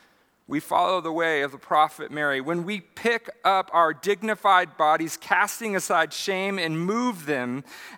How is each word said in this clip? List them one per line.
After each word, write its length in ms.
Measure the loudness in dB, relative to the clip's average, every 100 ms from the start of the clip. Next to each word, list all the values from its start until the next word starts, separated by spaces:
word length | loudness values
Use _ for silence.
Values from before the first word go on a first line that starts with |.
| _ _ _ _ -6
we 80 | -6
follow 400 | 0 2 2 0
the 120 | -2
way 300 | -2 0 0
of 100 | -2
the 60 | -6
prophet 520 | 0 2 2 0 -10
Mary. 300 | -4 -2 -2
When 240 | -2 -4
we 160 | -2 -6
pick 500 | -8 -4 -2 -2 -4 -2
up 260 | 2 2 2
our 220 | 2 2
dignified 840 | 2 -2 -2 -2 0 4 4 4 0
bodies, 400 | 2 2 0 -8
casting 580 | -2 0 0 -2 -4 -4
aside 360 | 0 0 0
shame, 460 | -2 -4 -2 -2 -2
and 200 | -2 -2
move 480 | -2 0 -2 -4 -4
them 380 | -2 -2 -6 -10 -18 -18